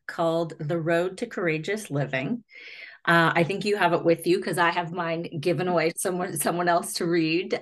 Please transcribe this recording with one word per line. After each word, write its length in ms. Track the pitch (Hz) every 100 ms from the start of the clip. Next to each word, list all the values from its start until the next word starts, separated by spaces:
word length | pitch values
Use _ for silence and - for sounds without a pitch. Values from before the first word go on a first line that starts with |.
| -
called 460 | - 165 165 165 160
The 220 | 151 170
Road 380 | 160 170 185 185
to 80 | 233
Courageous 640 | - 175 156 160 208 -
Living. 540 | 143 135 135 156 240 - - - - - - -
Uh, 280 | 170 165 156
I 80 |
think 220 | 160 196 202
you 100 | 208
have 160 | 175
it 140 | 170 165
with 200 | 160 175
you 140 | 196
'cause 180 | 202 175
I 120 | 170
have 240 | 175 165
mine 460 | 180 165 165 175 165
given 260 | 175 156 180
away 220 | 170 165
to 100 | -
someone, 380 | 196 180 - 147
someone 320 | 208 170 175
else 240 | 170 - -
to 100 | 175
read, 560 | 170 160 170 196 160